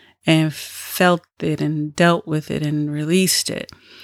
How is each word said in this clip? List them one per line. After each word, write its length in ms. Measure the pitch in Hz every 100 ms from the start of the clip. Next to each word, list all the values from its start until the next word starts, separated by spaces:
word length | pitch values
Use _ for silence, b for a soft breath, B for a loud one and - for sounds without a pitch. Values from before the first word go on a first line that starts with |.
| b b
and 300 | - 160 156
felt 720 | - - - - - 180 175 - -
it 220 | 165 151
and 340 | 151 156 151 -
dealt 320 | 170 170 -
with 240 | 156 -
it 100 | 143
and 300 | 151 151 147
released 580 | 147 151 185 180 - -
it. 220 | - - B B B